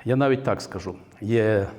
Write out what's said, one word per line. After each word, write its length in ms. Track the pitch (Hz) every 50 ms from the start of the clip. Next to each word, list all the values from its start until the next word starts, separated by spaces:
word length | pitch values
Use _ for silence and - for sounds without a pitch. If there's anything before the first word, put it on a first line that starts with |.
| -
Я 100 | 117 127
навіть 280 | 131 139 135 131 131 135
так 180 | - 101 92
скажу: 340 | - - - 95 90 95 92 - - - - -
є, 460 | 104 104 117 117 107 110 107 101 98 95 -